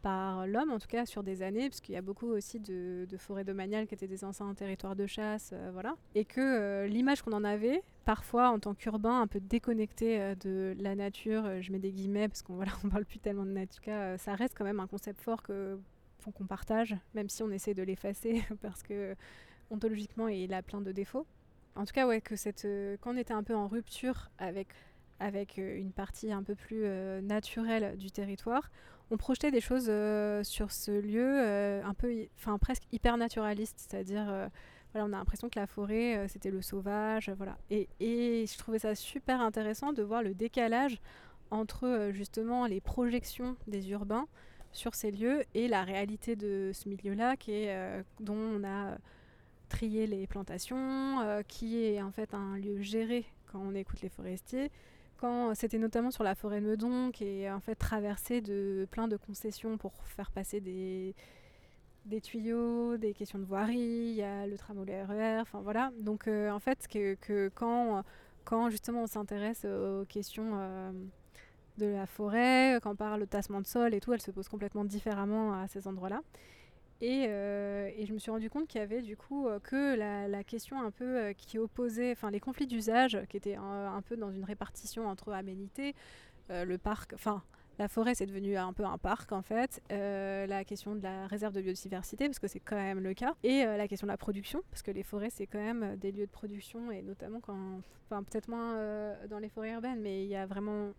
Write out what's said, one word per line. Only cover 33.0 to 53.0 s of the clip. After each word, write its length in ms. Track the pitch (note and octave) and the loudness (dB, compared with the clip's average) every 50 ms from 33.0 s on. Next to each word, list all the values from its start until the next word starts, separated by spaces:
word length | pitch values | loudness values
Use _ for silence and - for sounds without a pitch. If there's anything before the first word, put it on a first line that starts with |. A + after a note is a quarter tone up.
| - A#3+ A#3 | 4 6 6
naturaliste, 580 | A#3 A#3 A#3 - A3+ G#3+ G#3 G#3 G#3 A3 - - - | 6 2 2 2 0 2 2 2 0 -2 -4 -6 -12
c'est-à-dire, 460 | - - - G3 F#3+ F#3 G3+ G#3 G#3+ G#3 | -10 -6 -6 -4 -2 -2 -2 0 0 0
euh, 180 | G3 F#3+ G3 G3 - - - - - - - - - | 0 -2 -2 -4 -8 -12 -18 -18 -20 -20 -20 -6 -2
voilà, 140 | G#3+ G#3 | 0 0
on 60 | G#3 G3+ | 0 0
a 40 | |
l'impression 320 | G3 F#3 - - - - A#3+ | 2 2 0 0 0 -4 -4
que 100 | - A3+ | -2 -2
la 80 | G3+ | -2
forêt, 480 | G3 - G#3+ G3+ G3+ G#3+ A3+ A#3 A#3+ A3+ | -2 -2 -4 -2 0 2 2 2 2 2
euh, 120 | G#3 G3 G3 | 0 0 -4
c'était 220 | - G3+ - G3 | -6 -4 -4 -2
le 100 | G3 F#3+ | -2 -2
sauvage, 680 | F#3 - G3+ G3 F#3+ G3+ G3+ G#3 G#3+ A3 A3 A3 - - G3 | -4 -4 -4 -4 -2 0 0 0 2 2 0 0 0 -2 -4
voilà. 220 | G3 G3 F#3+ G3 - - - | -4 -6 -6 -8 -10 -4 0
Et, 200 | G#3 G#3+ F#3 - - - | 2 2 2 0 -2 -2
et 460 | G#3 A#3 A#3 A#3+ A#3+ A#3+ A#3 A3+ A3 | 0 2 2 4 4 4 4 2 2
je 120 | G#3+ - | 0 -4
trouvais 220 | - - - A3 A3 | -8 -2 0 0 2
ça 160 | - G#3+ G#3+ | 2 0 0
super 460 | - - - - C#4+ - - C4 B3+ | 0 -4 -8 -8 -4 2 2 4 4
intéressant 500 | A#3+ A3 G#3+ A3+ G#3+ G#3+ A3+ - C#4 C#4+ | 4 2 2 2 0 0 0 0 0 0
de 120 | D4 A#3+ G#3 | 2 2 2
voir 200 | G3+ A3 A#3 A3+ | 2 2 2 2
le 100 | F#3+ F#3+ | 0 0
décalage 680 | F#3 A3+ A#3 - B3+ A#3 A3+ A#3 A#3+ C4+ C#4 A#3 - - - - - - - - - - - | 0 0 2 4 4 4 6 6 4 4 4 2 -2 -10 -16 -18 -18 -20 -20 -20 -20 -8 -4
entre, 340 | G#3 A3 A3 G#3+ - - B3+ | 0 0 0 -2 -2 0 2
euh, 260 | B3 B3 A3 G#3 G3+ G3 | 2 4 4 2 2 0
justement 520 | G3 G3+ - - A3+ A3 A#3 A#3+ B3 B3 | -2 -4 -4 -2 -2 0 2 2 2 4
les 140 | A#3 F#3 G3 | 2 2 0
projections 800 | - - - B3+ B3 A#3+ A#3 B3 - - - - B3 B3 B3 - - | 0 0 2 4 4 4 4 2 0 -2 -6 -4 -2 -4 -4 -4 -6
des 220 | A3 G#3 G3 F#3+ F#3+ | -4 -4 -4 -2 -2
urbains 380 | G3+ G#3 G#3 G3+ G#3+ A#3+ D4 - - - - - - - - - | -2 -2 0 0 0 0 0 -2 -8 -20 -20 -20 -18 -18 -18 -14
sur 240 | - - - A#3 - | -12 -6 -4 -4 -4
ces 160 | - - G#3+ | 0 -2 -2
lieux 320 | G3+ G3+ A3 B3 C#4 D4+ - - - | 0 2 2 4 4 4 2 0 0
et 140 | G#3+ A#3+ | 2 4
la 160 | B3 A3 F#3+ F#3+ | 4 4 4 4
réalité 520 | F#3 G3 G3 G3+ G3+ G#3+ G#3+ - A#3 A#3 | 2 0 0 0 -2 -2 -4 -2 -2 -2
de 360 | G#3 G#3 G3+ G3 G3 F#3+ F#3+ G3 | 0 0 0 0 0 0 -2 -4
ce 160 | - - G3+ | -4 -6 -6
milieu-là 460 | G3+ G3 G3+ G3 G3 G#3 A#3 B3 C4+ | -6 -4 -2 -2 0 4 4 4 2
qui 160 | - - - | 2 -2 -2
est, 240 | G#3 G#3 G#3+ G#3 F#3+ | 0 0 0 0 0
euh, 260 | F#3+ F#3 F#3+ F#3+ F#3+ F#3+ - - - | -2 -2 -4 -4 -6 -6 -10 -12 -8
dont 160 | A3 G3+ G#3 | -4 -2 -2
on 280 | G#3+ A3 A3 G#3+ G3+ G3+ | 0 0 0 0 0 0
a, 280 | G3 G3 G3+ G3+ G3 | 0 -2 -2 -2 -2
euh, 40 | - - - - - - - - - - - - - - - - | -6 -8 -12 -16 -20 -20 -20 -20 -20 -20 -20 -20 -20 -20 -8 -4
trié 360 | - - A#3 A3 G#3+ A3 A3 | -2 0 0 2 2 2 2
les 220 | G#3+ G#3 G3 F#3+ | 2 0 -2 -2
plantations, 920 | - - G3+ G3 - - F3+ - - B3+ C4 C4 C4 C4+ C4+ C4+ C4+ C4+ C4 | -4 -4 -6 -4 -4 -6 -6 -4 -4 -2 -2 0 0 0 0 2 2 2 2
euh, 200 | A3+ G#3+ G#3 G#3 | 2 2 2 0
qui 420 | G#3 - - - A#3 A3+ A3+ A#3 A3+ | -2 -4 -6 -4 -2 0 2 2 4
est 160 | A3 G#3 G3+ | 4 2 2
en 120 | G3 G3 | 0 -2
fait 240 | G3 - G#3+ - - | -2 -4 -4 -4 -4
un 220 | G3+ G3 G3 G3 | -4 -2 -2 -2
lieu 240 | G3 G3 G#3 G3+ G3 | -2 -2 -2 -2 -2
géré 440 | G3+ G3+ G#3+ A3+ | -2 0 0 0